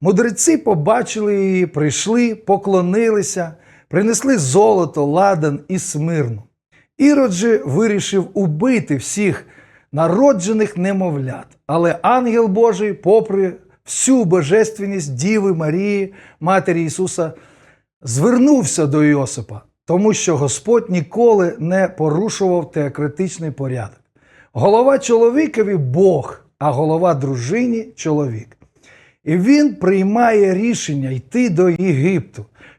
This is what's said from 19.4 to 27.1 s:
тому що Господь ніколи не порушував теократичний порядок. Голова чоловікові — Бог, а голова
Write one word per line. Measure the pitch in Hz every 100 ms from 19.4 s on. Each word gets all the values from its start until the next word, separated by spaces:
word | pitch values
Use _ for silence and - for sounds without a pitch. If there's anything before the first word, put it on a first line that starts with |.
| 107 107 - _ -
тому | 175 214
що | - - 143
Господь | 139 - - 233 233
ніколи | 180 147 214 240 208 175 -
не | 160 190 185
порушував | 185 156 156 214 - 190 175 151
теократичний | 160 143 - 147 147 185 - 160
порядок. | - 135 127 101 - _ _ _ _ _
Голова | - 175 220 262 277
чоловікові — | 269 226 233 262 311 226 202 190
Бог, | 131 143 190 156 - - _ -
а | 147
голова | 131 156 160 180